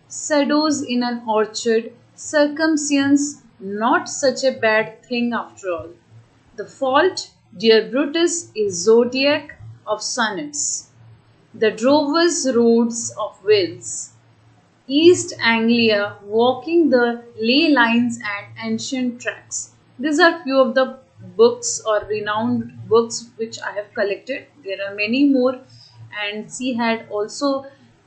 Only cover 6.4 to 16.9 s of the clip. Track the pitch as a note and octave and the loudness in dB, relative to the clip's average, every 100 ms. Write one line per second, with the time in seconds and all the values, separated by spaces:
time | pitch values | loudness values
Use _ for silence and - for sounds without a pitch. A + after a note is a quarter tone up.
6.4 | _ - G3 - C4 C4 F#4+ F#4+ - _ | _ -16 -16 -6 0 2 2 0 -10 _
7.4 | _ F3 A3+ A3 F3+ A#3+ D4 E4 E4+ - | _ -2 4 4 4 -2 -2 0 0 -2
8.4 | - A3 G3+ F3 F#3+ A3+ A#3+ C4 C#4 D4+ | -8 -4 -4 0 4 4 4 0 0 0
9.4 | - - - - - G#3 - - G#3 F#3+ | -4 -18 -20 -18 -6 -6 -4 -4 -4 -4
10.4 | D3 - - - - _ - - _ _ | -8 -8 -6 -8 -12 _ -20 -20 _ _
11.4 | _ - A3 G#3 A#3+ D4+ C#4+ E4 E4+ D4 | _ -2 -2 2 4 4 4 2 2 2
12.4 | C4 A#3 A#3 A#3 A#3 - - - G#3 - | 0 2 4 4 2 -2 -10 -8 -10 -8
13.4 | G3 G#3 E3+ A#2+ - - - _ _ _ | 2 2 2 -6 -12 -12 -14 _ _ _
14.4 | _ _ _ _ - C#4+ E4+ F4 - - | _ _ _ _ -2 4 6 6 0 -2
15.4 | A#3 A3+ A3+ A#3+ A3+ G#3 G#3 G#3 G3+ A3 | 0 2 2 4 4 2 -2 -8 -4 0
16.4 | B3 B3+ D#4+ E4+ D4+ | 2 0 0 2 4